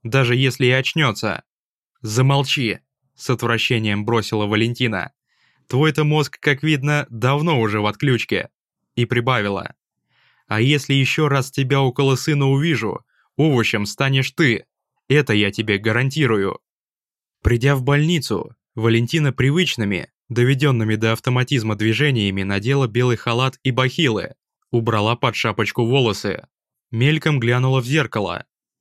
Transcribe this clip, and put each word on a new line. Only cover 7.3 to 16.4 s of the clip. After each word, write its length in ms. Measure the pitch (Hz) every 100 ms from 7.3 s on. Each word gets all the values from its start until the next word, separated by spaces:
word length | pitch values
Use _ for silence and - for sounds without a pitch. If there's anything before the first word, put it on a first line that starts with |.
| 143 165 143
уже 180 | 110 107
в 60 | 104
отключке». 640 | 104 139 120 - 95 - _ _ _ _ -
И 100 | 117
прибавила: 680 | 120 120 123 101 98 - - _ _ _ _ _ _ -
«А 120 | 107
если 340 | 127 147 139
ещё 360 | 139 131 - 151
раз 220 | 139 131
тебя 300 | - 131 139
около 340 | 131 131 135 131
сына 320 | - 143 139
увижу, 560 | 135 165 123 107 - - _ _ -
овощем 480 | 156 127 110 110 101
станешь 460 | - 135 135 131
ты. 340 | - 151 104 - _ _ _ -
Это 260 | 143 139
я 180 | 107 101
тебе 260 | 107 107 101
гарантирую». 800 | 107 113 135 143 131 107